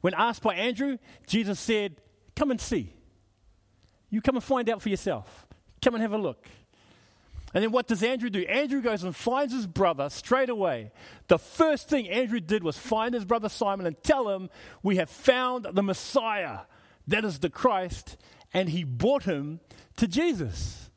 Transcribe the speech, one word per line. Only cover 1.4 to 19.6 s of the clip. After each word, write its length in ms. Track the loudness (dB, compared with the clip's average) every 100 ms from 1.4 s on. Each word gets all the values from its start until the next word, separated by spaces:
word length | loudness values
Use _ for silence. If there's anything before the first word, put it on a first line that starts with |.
| 0 -4
said, 420 | 0 -2 -2 -8 _ _ -16
"Come 160 | -2 0
and 80 | 0
see. 340 | -2 -2 -4 -14 _ _ _ _ _ _ _ _ _ _ _
You 120 | 0
come 140 | 0
and 80 | 0
find 260 | 0 0 2
out 120 | 0
for 80 | -2
yourself. 560 | -2 -2 -4 -6 -20 -20 -20 _ _
Come 140 | 2
and 60 | 2
have 120 | -2
a 40 | -2
look." 300 | -4 -6 -18 -20 _ _ _ _ _ _ _ -16 -4
And 100 | 0
then 80 | 2
what 160 | 0 0
does 160 | 0
Andrew 260 | 0 0 -2
do? 120 | -2
Andrew 400 | 0 0 0 0
goes 220 | 0 0
and 120 | -4
finds 380 | -4 -2 0 0
his 120 | -2
brother 440 | -4 2 2 2 -4
straight 400 | -6 0 2 2
away. 420 | 0 0 -2 -8 -18 -20 -20 2
The 100 | 2
first 480 | 2 2 4 4 0
thing 220 | -2 0
Andrew 320 | -2 0 -2
did 200 | 0 0
was 160 | 0 -4
find 360 | -2 0 0
his 100 | -2
brother 240 | 0 0 0
Simon 400 | 0 0 0 -2
and 160 | -2
tell 240 | 4 4 4
him, 200 | -2 -6 -14 -20 -2
"We 140 | 2 2
have 120 | 0
found 560 | 2 4 4 2 -2 -2
the 100 | 0
Messiah, 760 | 0 -2 0 0 0 -4 -4 -8 -14 -20 _ _ -2
that 160 | 0
is 160 | 0 -2
the 100 | -4
Christ," 680 | 2 2 2 -2 -8 -14 -20 -20 -20 -2
and 160 | 0 0
he 140 | -2
brought 400 | -4 0 2 2
him 380 | 0 -2 -4 -10